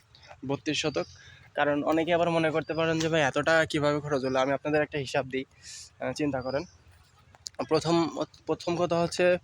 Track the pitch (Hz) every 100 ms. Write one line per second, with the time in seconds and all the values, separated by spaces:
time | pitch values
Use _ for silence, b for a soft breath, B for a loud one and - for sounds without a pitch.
0 | _ B B B 131 139 156 143 156 156
1 | 180 B B B B - 147 147 143 160
2 | 160 170 170 165 160 156 151 160 165 160
3 | 160 160 147 147 147 160 156 156 147 147
4 | 147 143 131 131 131 139 151 151 147 151
5 | 131 147 131 131 135 B B B B -
6 | 127 127 151 135 127 135 180 _ - -
7 | - _ _ - - - 131 156 151 170
8 | 160 - 156 - - 156 - 170 175 170
9 | 170 - 180 180